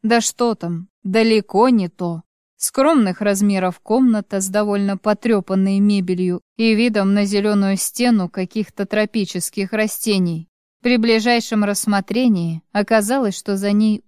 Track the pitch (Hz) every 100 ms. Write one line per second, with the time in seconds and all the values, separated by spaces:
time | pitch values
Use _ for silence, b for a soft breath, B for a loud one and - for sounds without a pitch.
0 | 214 233 220 - 240 214 170 170 185 _
1 | - 202 226 220 196 190 254 240 180 _
2 | 175 165 - _ _ _ - - 277 311
3 | 208 180 208 196 208 196 185 175 - 226
4 | 262 214 202 196 190 202 208 202 202 196
5 | 214 214 226 214 185 190 190 196 202 202
6 | 180 180 185 175 _ - 226 214 240 208
7 | 190 202 202 202 208 208 196 190 - -
8 | 247 220 180 - 185 220 202 - 196 208
9 | 214 226 190 - - - 190 220 214 -
10 | 226 202 175 160 165 _ _ _ 247 247
11 | 226 220 220 240 - 214 208 202 - 202
12 | 190 208 254 196 170 165 _ 208 208 226
13 | 202 269 226 190 - 196 202 208 220 208